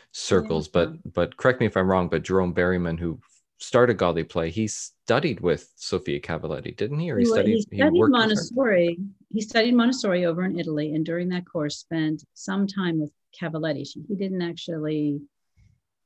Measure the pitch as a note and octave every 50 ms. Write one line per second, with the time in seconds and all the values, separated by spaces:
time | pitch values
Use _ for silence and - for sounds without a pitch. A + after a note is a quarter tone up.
0 | _ _ - - - - G2 F2+ D2 D#2+ D#2+ D#2+ D#2 - - F2 E2 D#2+ D#2+ D#2+
1 | - - - F2 E2+ D#2+ - - - C3 B2 - A#2 G#2 - F#2+ F#2 F#2+ F#2 F#2
2 | F2+ D#2+ E2+ D#2+ E2 - F#2 F#2+ F#2 F2+ E2 F2+ F2+ F2+ F#2 F2+ F2 E2+ E2 E2
3 | F2 E2+ D2+ - - _ _ _ _ _ _ - - - - A#2+ B2 A#2+ G#2 F2
4 | F#2 F2 D#2+ E2 D#2+ - - E2+ E2 E2 - A2 A2 G#2 - - - - _ _
5 | _ - A2+ C#3 F3 D3+ G#2 D#2+ F2 F2 D#2 - - _ _ - - - G2 F2+
6 | - - C#2+ C#2+ - - E2 D#2 D#2+ D#2+ D2+ D2 C#2+ - - - G2+ B2 D3 D3+
7 | F3 E3+ - - A#3+ A#3 A3 G#3+ G3+ G#3 A3+ A3 G#3 - G3+ G3 C#4 D#4 E4 F4+
8 | A4 D4 B3 A#3 A3 A3 G#3+ G3+ - - A#3+ C4 C4+ A3 G3 F3 E3+ E3+ E3+ F3
9 | G3+ G3 - _ _ - - A3+ G#3+ - - A3+ A3 B3 B3 A#3+ A3+ B3 B3 -
10 | - G3 F3+ F3+ F3 E3+ E3 F3 F#3 G3 E3 F3 - D#3+ D3+ D3 D3+ D3+ D3 D#3
11 | D#3+ E3 E3 F3 F3+ F3+ F3+ F3+ F3+ - - D#3+ D3 D3 - - - - E3+ D#3+
12 | D#3 D#3 D#3 D3 - - _ - - G3+ F#3+ G3 G3 G3 G3 G3 F3+ F3 E3 D#3
13 | D3+ D3 - _ _ _ _ - F3 D#3+ D#3+ D#3 D#3+ D#3+ C#3+ C3 C3+ - - -
14 | D#3 - G3+ F#3 G3 F#3+ F#3+ F3+ F3 E3+ E3+ E3+ - - E3 D#3 D3+ D3+ D#3 D3+
15 | D3+ D3 C#3+ D3 C#3+ - _ _ _ _ _ _ _ _ _ _ _ _ _ _
16 | _